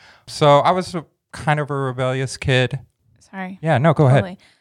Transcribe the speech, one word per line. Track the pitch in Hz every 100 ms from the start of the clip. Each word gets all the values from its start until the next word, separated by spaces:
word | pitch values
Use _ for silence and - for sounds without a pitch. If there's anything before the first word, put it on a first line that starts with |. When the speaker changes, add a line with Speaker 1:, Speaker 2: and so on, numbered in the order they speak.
| - _ -
Speaker 1:
So | - 151 143
I | 143
was | 185 180
a, | 180 143 _ _
kind | - - 151
of | 143
a |
rebellious | 139 135 127 127 131 131 -
kid. | - 127 123 135 - _ _ _
Speaker 2:
Sorry. | _ 190 185 196
Speaker 1:
Yeah, | 156 135
no, | 160
go | 147 143
ahead. | 131
Speaker 2:
Totally. | - 190 _ _